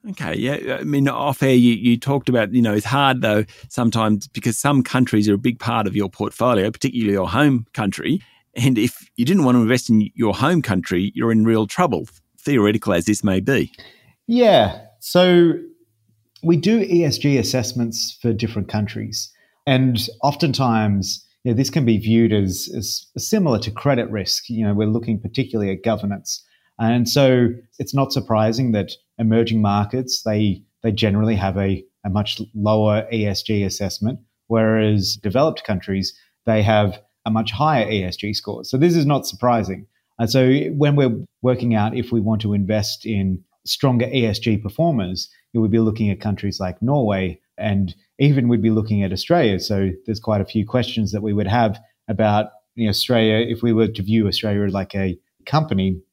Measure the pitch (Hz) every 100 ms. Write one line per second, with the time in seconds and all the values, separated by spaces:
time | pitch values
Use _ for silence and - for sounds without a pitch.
0 | 226 185 117 - 127 147 - 135 143 143
1 | 139 120 139 131 135 127 120 113 120 120
2 | 135 139 - 123 104 123 113 104 104 135
3 | 139 127 113 104 107 - - - 117 113
4 | 110 107 - - 120 110 139 143 123 131
5 | 127 107 104 101 123 120 120 117 104 101
6 | 98 - 104 - 120 113 98 - 139 117
7 | 107 98 90 107 147 127 117 - 104 -
8 | - 170 - _ _ - 120 120 120 -
9 | - - 120 196 135 123 113 123 - 110
10 | 104 - 113 98 135 175 127 92 85 90
11 | 98 - 117 110 110 113 104 - 180 92
12 | - _ _ _ - 139 101 110 - 87
13 | 85 104 104 92 98 131 69 - - _
14 | _ _ - 240 233 175 101 - - _
15 | - 180 180 175 170 156 - _ _ _
16 | _ _ _ _ 165 165 202 226 196 175
17 | 160 120 147 139 107 127 113 - 117 113
18 | - - 120 110 113 110 95 107 104 107
19 | 110 110 - _ _ _ - 131 131 117
20 | - - 143 143 135 110 127 113 107 101
21 | 92 - _ _ 123 113 131 160 123 110
22 | 107 113 113 104 98 90 - - 98 -
23 | - - - 220 175 110 107 107 143 131
24 | 110 107 87 - - 113 110 104 107 113
25 | 117 107 104 - 127 110 101 95 113 107
26 | 101 101 - - _ _ _ - 113 120
27 | 120 - 135 127 120 117 _ _ 127 139
28 | 135 139 107 110 110 113 127 107 95 -
29 | _ - 113 113 117 113 104 101 101 127
30 | 127 - - 107 104 92 _ _ 113 104
31 | 110 101 110 107 98 95 98 92 - _
32 | 104 98 104 - 110 110 104 110 107 104
33 | 110 113 104 95 - 104 98 - 98 -
34 | 107 135 _ _ _ 113 110 110 107 107
35 | 98 - 107 92 156 - - 98 95 95
36 | 95 - _ _ - 110 104 107 104 -
37 | _ _ - 110 110 104 151 139 101 107
38 | 90 87 104 104 - 117 - 127 165 170
39 | 143 139 - - 123 117 95 95 - _
40 | _ _ 113 131 127 131 151 151 147 143
41 | 135 107 - _ 123 123 123 110 107 123
42 | - 117 104 107 107 101 95 107 104 -
43 | 110 104 95 92 _ _ - - 139 123
44 | 117 131 117 101 - 104 110 - 156 135
45 | 90 92 - _ _ 117 110 113 110 107
46 | 107 95 107 95 101 - 92 87 117 143
47 | 113 98 95 85 _ - 107 101 95 -
48 | _ _ 143 135 120 117 110 110 107 104
49 | 98 92 - 175 120 92 - 101 95 90
50 | - 107 - 107 95 113 107 127 117 -
51 | 104 107 107 104 98 117 113 107 _ _
52 | - 101 107 104 107 - _ - 110 98
53 | - 120 110 107 117 113 120 110 107 110
54 | 98 110 104 - 110 101 101 98 95 98
55 | 95 90 _ _ - 151 156 190 190 190
56 | -